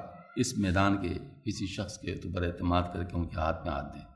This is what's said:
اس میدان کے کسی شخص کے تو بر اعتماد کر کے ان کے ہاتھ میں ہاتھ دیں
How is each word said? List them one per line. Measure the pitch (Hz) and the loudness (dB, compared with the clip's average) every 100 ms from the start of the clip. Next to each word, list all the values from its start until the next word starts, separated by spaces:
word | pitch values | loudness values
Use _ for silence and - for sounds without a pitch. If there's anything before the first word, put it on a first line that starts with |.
| - - - - | -2 -14 -6 -2
اس | 120 107 | 0 2
میدان | 95 92 98 98 | 4 6 6 4
کے | 87 90 - - 113 | 0 -4 -6 -8 -6
کسی | - 95 | -4 -4
شخص | - 98 - | -4 -6 -6
کے | - 95 | -6 -6
تو | 90 | -4
بر | 90 | 0
اعتماد | 85 - 87 87 90 | 0 0 2 4 2
کر | 92 | -2
کے | 87 87 | -2 -2
ان | 82 | -2
کے | 85 | 0
ہاتھ | 80 80 82 | 0 0 -2
میں | |
ہاتھ | 71 73 | -4 -4
دیں | 73 - | -10 -16